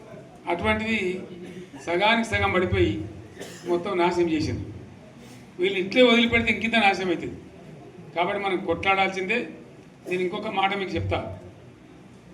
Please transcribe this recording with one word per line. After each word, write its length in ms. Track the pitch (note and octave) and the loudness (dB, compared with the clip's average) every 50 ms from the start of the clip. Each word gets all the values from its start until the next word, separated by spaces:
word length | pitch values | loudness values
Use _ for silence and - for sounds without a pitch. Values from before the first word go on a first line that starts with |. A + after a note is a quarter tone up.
| - - - - - - - - - - F3 | -18 -18 -18 -18 -18 -20 -20 -10 -6 -4 -4
అటువంటిది 440 | E3+ G3 G#3+ G#3+ G#3+ G#3+ A3 A3+ G#3 F#3+ F3+ F3+ F#3 - - - - - - - - - - - - - | 0 2 2 2 2 0 -2 0 0 0 -2 -4 -4 -8 -12 -14 -14 -14 -14 -14 -14 -16 -16 -16 -12 -6
సగానికి 400 | E3+ F3 F3+ G3+ G#3+ A3+ A#3 A3+ - | -2 0 2 4 4 4 4 2 0
సగం 200 | G3+ G3+ G3+ G3 F#3 | 0 0 2 2 2
పడిపోయి 380 | F3+ F#3 - F#3+ F#3 E3+ - - - - - - - - - - - - - - - - F3 | 2 2 4 4 4 4 4 2 0 -6 -8 -10 -14 -16 -18 -16 -16 -14 -14 -14 -10 -2 0
మొత్తం 220 | F3 E3+ - - F3+ F3 | 0 0 0 0 0 2
నాశనం 280 | E3+ F3+ F3 F3 E3+ E3 D#3+ | 2 4 4 4 2 2 2
చేసింది. 300 | D3 C3+ A2+ - - - - - - - - - - - - - - - - - - - - - F3+ | 0 0 -2 -2 -4 -6 -10 -12 -14 -16 -16 -18 -20 -20 -20 -20 -20 -20 -20 -20 -20 -20 -18 -4 -2
వీళ్ళు 180 | F3+ G3 G3 F#3+ F3 | 0 0 0 0 -2
ఇట్లే 180 | - - B3+ B3+ A#3+ | 2 6 8 8 8
వదిలిపెడితే 400 | A#3 A#3+ A#3 A#3 A#3+ A3+ A3+ A3+ G3+ | 8 6 4 4 2 2 2 2 0
ఇంకింత 240 | - A3+ A3+ A3+ A3+ G#3 | 0 0 2 2 4 4
నాశనం 240 | G3 F#3+ F3+ F#3+ F#3 E3 | 4 4 2 0 -2 -2
అవుతుంది. 240 | D3+ C#3 A#2 - - - - - - - - - - - - - - - - - | -2 -4 -8 -10 -12 -14 -18 -18 -18 -18 -18 -18 -18 -18 -18 -18 -18 -18 -8 -4
కాబట్టి 240 | E3 F3+ G3+ G#3 G3+ G3 | -2 -2 0 -2 -2 -2
మనం 120 | G3 F#3 E3 - E3 | -2 -2 -2 0 -2
కొట్లాడాల్సిందే. 720 | E3 D#3+ - G3 F#3+ F#3+ F#3+ F#3 F#3 F#3+ F#3 F#3+ A3+ B3 - - - - - - - - - - - - - | -2 0 0 2 2 2 2 0 0 -2 -2 -2 -2 -2 -2 -6 -10 -16 -20 -20 -20 -20 -20 -20 -20 -16 -6
నేను 140 | F3 F3+ F3+ F3+ | -4 -2 -2 -2
ఇంకొక 240 | F3 G#3 G3+ A3 A3 - F#3+ | -2 -2 -4 -6 -2 0 0
మాట 120 | F#3+ G3 G3+ G3 | 0 2 0 -2
మీకు 120 | F#3+ E3+ D#3+ | -4 -4 -2
చెప్తా, 220 | E3 D#3 - E3+ D#3 D#3+ - - - - - - - - - - - - - - - - - - - - - | -2 -2 0 -2 -2 -4 -6 -10 -12 -16 -18 -20 -20 -20 -20 -20 -20 -20 -20 -20 -20 -20 -20 -20 -20 -20 -20